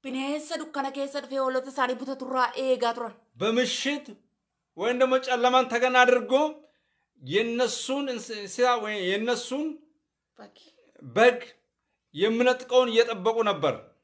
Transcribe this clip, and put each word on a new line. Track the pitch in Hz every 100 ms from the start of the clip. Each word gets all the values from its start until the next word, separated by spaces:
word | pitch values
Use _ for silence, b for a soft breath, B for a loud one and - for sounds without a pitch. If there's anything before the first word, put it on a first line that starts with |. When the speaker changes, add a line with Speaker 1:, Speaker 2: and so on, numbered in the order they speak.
Speaker 1:
Bineensa | 269 262 269 302 294 320
dukkana | 311 285 269
keessa | 269 277 277
dhufee | 269 269
hoolota | 254 262 262
isaanii | 269 247 254
butaturraa | 262 262 254 254 247 254
eegaa | 262 254 233
turan. | 240 233 - _
Speaker 2:
በምሽት | - 208 233 247 - 269 294 285 - _ _ _ _ _ -
ወይም | 214 247
ደግሞ | 262 254
ጨለማን | 254 247 247 254 247
ተገን | 233 254 254
አድርጎ | 247 247 214 262 302 - _ _ _ _ _ _
የነሱን | 127 185 233 233 240 - - 277 277
እንስሳ | 240 - 214 202 - 247 240
ወይ | 214 208
የነሱን | 180 202 226 233 - 269 311 302 _ _ _ _ _
Speaker 1:
Bagi. | _ 214 _ _ _ _ _
Speaker 2:
በግ | 135 120 240 247 - _ _ _ _ _ _ 147
የሚነጥቀውን | 208 226 254 254 262 247 247
እየጠበቁ | 226 233 214 190 226
ነበር። | 214 165 143 113 - _